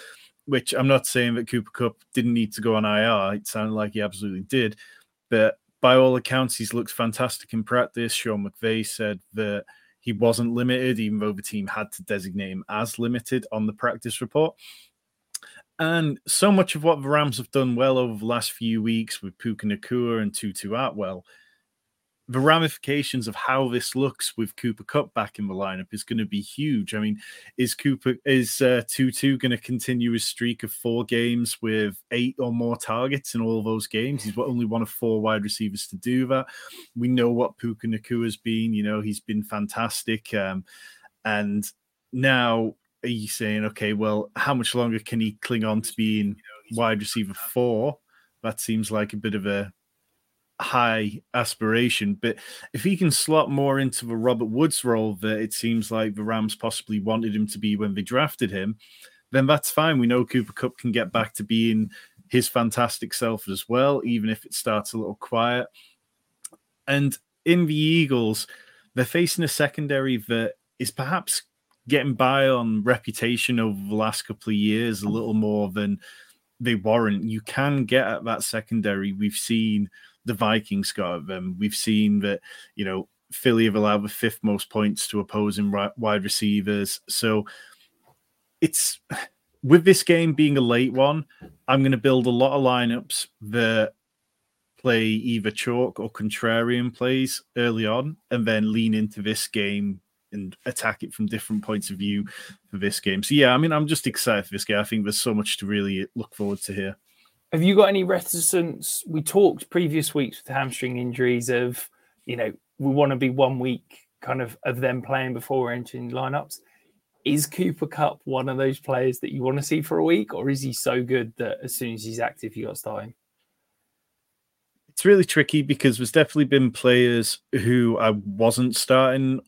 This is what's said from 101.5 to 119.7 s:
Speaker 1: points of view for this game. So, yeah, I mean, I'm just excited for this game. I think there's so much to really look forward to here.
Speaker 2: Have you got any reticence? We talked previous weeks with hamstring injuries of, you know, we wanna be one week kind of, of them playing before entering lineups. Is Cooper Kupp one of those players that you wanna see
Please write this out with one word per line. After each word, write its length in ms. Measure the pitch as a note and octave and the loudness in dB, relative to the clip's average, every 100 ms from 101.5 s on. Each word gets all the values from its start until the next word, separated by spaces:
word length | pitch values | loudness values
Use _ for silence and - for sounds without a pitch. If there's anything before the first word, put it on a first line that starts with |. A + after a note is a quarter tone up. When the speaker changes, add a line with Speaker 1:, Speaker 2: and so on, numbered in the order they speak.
| G#2+ | -6
Speaker 1:
points 260 | G#2 G#2+ - | -4 -6 -6
of 60 | F#2+ | -6
view 320 | G2+ G2+ G#2 - - - _ | -4 -4 -4 -12 -20 -20 _
for 80 | G2 | -4
this 220 | G2+ - | -4 -2
game. 240 | G2 F#2+ | -2 -2
So, 100 | - | 2
yeah, 200 | D3 C3 | 6 6
I 40 | B2+ | 6
mean, 140 | D#3+ | 4
I'm 160 | D3+ D3+ | 2 0
just 200 | D#3+ C3+ | 0 -2
excited 380 | - - G#2 - | -2 0 0 -2
for 60 | |
this 140 | G2 - | -8 -2
game. 120 | G#2 | -2
I 60 | |
think 220 | G#2 A2 G2+ | 0 -2 -2
there's 160 | G#2 | -2
so 120 | B2 | 0
much 220 | G#2+ G#2 - | 0 -2 -4
to 60 | G2 | -2
really 400 | G#2 G2 F#2+ F#2+ A#2 | -2 0 -4 -6 -10
look 200 | A2 - | -10 -6
forward 240 | G2+ G2 | -6 -6
to 100 | - | -6
here. 240 | G2 G2 F#2+ _ _ _ _ _ | -6 -8 -10 _ _ _ _ _
Speaker 2:
Have 100 | D#3+ | 2
you 140 | F3+ G3 | 6 8
got 100 | G3 | 8
any 160 | G3 | 6
reticence? 1040 | F#3 F#3 - F3 E3 F#3 E3+ - - - - | 2 0 -2 -2 2 2 0 -4 -6 -6 -4
We 140 | D#3 | -4
talked 480 | D#3 G3 G3 - - | 2 6 6 4 -2
previous 440 | F3 E3+ D#3 D3 | 0 0 0 0
weeks 300 | D3+ B2 - | -2 -2 -6
with 100 | - | -6
hamstring 440 | C3+ C3 - B2+ B2 | -4 -4 -4 -6 -4
injuries 500 | B2 A#2+ B2 B2 A#2+ | -4 0 2 2 0
of, 420 | B2 B2 B2+ - _ _ _ - | 0 0 -4 -12 _ _ _ -10
you 100 | B2 | -4
know, 160 | A2 - _ - | -6 -6 _ -4
we 140 | C#3 | 0
wanna 240 | C3+ C#3+ C3 | 4 4 2
be 140 | C3 | 0
one 280 | C3 C3 C3 | 2 2 2
week 420 | B2+ A#2+ - - _ _ | -4 -4 -8 -20 _ _
kind 220 | - C3 | -8 -6
of, 160 | A#2 - | -6 -6
of 180 | C3+ B2 | -6 -2
them 200 | C3 B2+ | -2 -2
playing 320 | B2+ C3+ C3 | -4 -4 -4
before 380 | A#2 - C3+ A#2+ | -6 -2 -2 -2
entering 400 | A#2+ A#2+ B2 A#2+ | -4 -8 -12 -8
lineups. 480 | B2+ C3 C#3+ C#3+ - _ _ _ _ _ _ | -6 -4 -4 -6 -14 _ _ _ _ _ _
Is 240 | - D3 C#3+ | 0 0 0
Cooper 400 | - F#3 D3+ D3+ | -2 -2 -2 -6
Kupp 320 | - D3 - - | -2 -2 -2 -4
one 240 | C3 C3 | -2 -2
of 80 | C3 | 0
those 220 | C3+ C3 | -2 -2
players 400 | - B2+ C3 B2+ | -2 0 0 -2
that 100 | - | -6
you 120 | C#3 | -4
wanna 200 | B2+ C#3 | -2 -2
see 180 | C#3 | 0